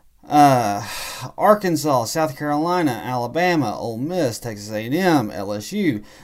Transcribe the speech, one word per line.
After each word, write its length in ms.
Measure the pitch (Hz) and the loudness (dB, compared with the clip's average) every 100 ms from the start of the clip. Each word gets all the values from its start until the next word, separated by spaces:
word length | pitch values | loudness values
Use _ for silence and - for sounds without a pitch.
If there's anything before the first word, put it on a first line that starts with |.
| _ _ - | _ _ 0
uh, 580 | 147 143 127 107 101 107 - - - 123 - | 6 8 6 2 -2 -6 -10 -10 -12 -12 2
Arkansas, 640 | 185 208 190 156 151 127 | 4 4 2 0 2 0
South 320 | 113 160 156 135 | 0 -2 -2 -2
Carolina, 540 | 147 147 165 180 156 | -2 0 0 2 0
Alabama, 840 | 110 101 127 120 147 180 170 113 76 | -2 -4 -4 -4 0 2 2 0 -4
Ole 180 | 113 113 | -6 -6
Miss, 420 | 143 185 135 113 | -4 -2 -2 -4
Texas 320 | 120 104 104 | -10 -10 -8
A 140 | 107 | -8
and 100 | 113 | -2
M, 360 | 151 190 156 107 | 0 2 2 0
L 220 | 95 101 | -6 -8
S 200 | 104 107 | -8 -6
U. 300 | 208 180 104 - - | -2 0 -2 -8 -20